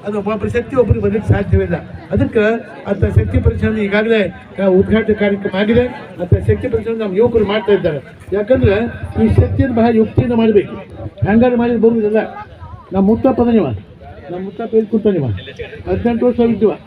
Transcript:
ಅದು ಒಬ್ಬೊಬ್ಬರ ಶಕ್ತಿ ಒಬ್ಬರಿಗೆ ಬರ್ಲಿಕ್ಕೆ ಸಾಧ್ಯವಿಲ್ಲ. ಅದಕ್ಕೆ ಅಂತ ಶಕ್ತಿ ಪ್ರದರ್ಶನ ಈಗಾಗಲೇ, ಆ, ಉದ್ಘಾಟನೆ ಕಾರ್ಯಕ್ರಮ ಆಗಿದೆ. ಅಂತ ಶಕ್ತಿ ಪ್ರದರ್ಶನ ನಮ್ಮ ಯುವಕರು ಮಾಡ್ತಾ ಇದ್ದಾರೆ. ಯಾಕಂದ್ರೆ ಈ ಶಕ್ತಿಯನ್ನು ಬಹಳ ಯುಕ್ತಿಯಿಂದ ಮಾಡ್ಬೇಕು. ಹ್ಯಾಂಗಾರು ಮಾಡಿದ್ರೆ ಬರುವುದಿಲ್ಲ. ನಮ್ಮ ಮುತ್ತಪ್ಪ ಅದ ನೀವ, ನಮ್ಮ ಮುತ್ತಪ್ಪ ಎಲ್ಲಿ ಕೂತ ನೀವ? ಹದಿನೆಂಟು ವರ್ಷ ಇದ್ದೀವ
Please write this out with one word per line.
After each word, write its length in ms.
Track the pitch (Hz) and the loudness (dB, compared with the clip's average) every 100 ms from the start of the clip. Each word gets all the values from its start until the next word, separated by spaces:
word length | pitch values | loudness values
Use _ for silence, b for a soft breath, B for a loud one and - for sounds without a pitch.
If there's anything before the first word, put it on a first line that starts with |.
| 208 | -6
ಅದು 120 | 208 | -6
ಒಬ್ಬೊಬ್ಬರ 300 | 196 214 208 | -4 -4 -2
ಶಕ್ತಿ 280 | 240 233 269 | -4 -2 0
ಒಬ್ಬರಿಗೆ 300 | 214 233 202 | 2 2 2
ಬರ್ಲಿಕ್ಕೆ 280 | 214 - | -2 0
ಸಾಧ್ಯವಿಲ್ಲ. 420 | 202 202 202 185 165 - - - | 0 2 0 0 -4 -8 -18 -4
ಅದಕ್ಕೆ 280 | 208 262 233 214 233 - - 196 | -2 0 2 0 -2 -6 -14 -6
ಅಂತ 320 | 202 214 208 | -2 2 2
ಶಕ್ತಿ 200 | 214 254 | 2 0
ಪ್ರದರ್ಶನ 380 | 226 226 220 220 | 0 0 -2 -2
ಈಗಾಗಲೇ, 560 | 202 202 220 220 180 - - - | 0 0 2 2 0 -6 -16 -2
ಆ, 20 | 196 | 2
ಉದ್ಘಾಟನೆ 500 | 185 190 214 214 208 | 4 4 2 2 0
ಕಾರ್ಯಕ್ರಮ 420 | 202 202 202 185 | 0 0 -2 -2
ಆಗಿದೆ. 300 | 208 233 247 | 2 2 0
ಅಂತ 460 | - - - 175 | -6 -16 -10 0
ಶಕ್ತಿ 340 | 196 - 208 254 | 0 2 0 0
ಪ್ರದರ್ಶನ 340 | 226 214 226 | -4 -4 -4
ನಮ್ಮ 160 | 214 185 | -2 2
ಯುವಕರು 280 | 233 233 196 | 2 2 0
ಮಾಡ್ತಾ 280 | 214 214 | -2 2
ಇದ್ದಾರೆ. 240 | 196 170 147 - - - | 2 2 -4 -10 -20 -6
ಯಾಕಂದ್ರೆ 400 | 196 208 262 233 196 233 - - - 220 | -4 0 4 4 2 -2 -6 -8 0 2
ಈ 20 | |
ಶಕ್ತಿಯನ್ನು 480 | - - - 269 226 | 2 2 0 0 2
ಬಹಳ 200 | 233 226 | 2 4
ಯುಕ್ತಿಯಿಂದ 380 | 214 - 254 | 2 0 0
ಮಾಡ್ಬೇಕು. 580 | 233 226 202 - 107 - - - - | 2 4 4 0 -10 -14 -14 -14 -4
ಹ್ಯಾಂಗಾರು 340 | 175 220 247 240 | 2 4 4 2
ಮಾಡಿದ್ರೆ 240 | 233 233 | 0 2
ಬರುವುದಿಲ್ಲ. 360 | 220 233 208 214 - - - - - - - | 2 2 0 0 -2 -10 -18 -18 -20 -20 -6
ನಮ್ಮ 140 | 190 196 | 0 2
ಮುತ್ತಪ್ಪ 340 | 226 269 254 | 2 2 2
ಅದ 60 | 240 | 2
ನೀವ, 200 | 226 147 104 - - - - - | 2 0 -6 -12 -20 -20 -18 -14
ನಮ್ಮ 140 | 180 190 | -10 -10
ಮುತ್ತಪ್ಪ 300 | 190 220 220 | -10 -2 0
ಎಲ್ಲಿ 140 | 214 | 0
ಕೂತ 180 | 226 214 | 0 0
ನೀವ? 200 | 180 127 95 - - - - 170 | 0 -2 -6 -10 -14 -14 -12 -6
ಹದಿನೆಂಟು 380 | 190 240 226 247 | -2 -2 0 0
ವರ್ಷ 140 | 240 | 2
ಇದ್ದೀವ 320 | 233 202 208 147 | 0 2 0 0